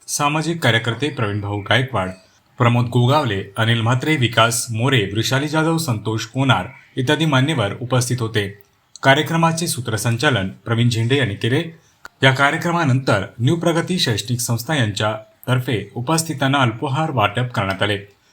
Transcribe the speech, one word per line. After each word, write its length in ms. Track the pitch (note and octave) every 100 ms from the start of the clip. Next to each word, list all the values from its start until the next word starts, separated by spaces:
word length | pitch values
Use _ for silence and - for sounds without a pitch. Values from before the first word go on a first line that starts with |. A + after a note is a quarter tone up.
| -
सामाजिक 540 | - D3 D#3 D#3+ E3
कार्यकर्ते 460 | B2+ A2 A#2 A2+ D3
प्रवीण 320 | C#3 G#2 G#2
भाऊ 200 | G2+ G#2
गायकवाड, 500 | G2 A2 C3 G#2 F#2 F#2 _ _ _ -
प्रमोद 280 | A#2+ A#2+ A#2+
गोगावले, 640 | B2 A#2+ D3+ C3+ G2 - -
अनिल 240 | A2 A#2
म्हात्रे, 360 | A2 B2+ D3+ D#3
विकास 500 | A#2 - A#2 A#2+ -
मोरे, 320 | A2 B2+ C3
वृषाली 460 | F#2 G#2 G#2+ C3 D3+
जाधव, 300 | D#3 D#3 E3
संतोष 480 | D#3+ G#2+ G#2+ A2 -
कोनार 400 | C3 C3+ G2 F#2+ - - C3+
इत्यादी 280 | B2+ D3+
मान्यवर 480 | D#3+ C3 C#3 C#3 G2+ G2+
उपस्थित 360 | B2 B2+ - B2
होते. 420 | A2+ G#2+ G2 G2 _ _ _ -
कार्यक्रमाचे 640 | C3+ C#3 D#3 E3 E3 D#3+ F3
सूत्रसंचालन 840 | - A#2+ G#2+ A#2+ A#2 D3+ A2 F#2+
प्रवीण 400 | - - A#2 A#2+
झेंडे 280 | A#2 A#2 C#3
यांनी 180 | A2+
केले. 280 | G2 A2+ C#3+ E3 - _ _ - _
या 100 | C3+
कार्यक्रमानंतर 960 | C3 C#3+ D#3 E3+ E3+ D#3 C3 C3+ G#2+ F#2+ -
न्यू 180 | B2 E3+
प्रगती 420 | E3+ E3 E3 F#3
शैक्षणिक 420 | C3+ G#2 - A#2+
संस्था 340 | - A2+ -
यांच्यातर्फे 1160 | D3+ G#2+ F#2+ A2 A2 - _ - B2 B2 G#2+ F#2
उपस्थितांना 640 | A#2+ B2 D#3+ E3 D3+ C#3 C#3+
अल्पोहार 520 | B2 A2+ D3 C#3+ D#3+
वाटप 420 | B2+ G2+ B2 B2
करण्यात 300 | - F#2+ F#2
आले. 140 | G2+ G2+ - _ _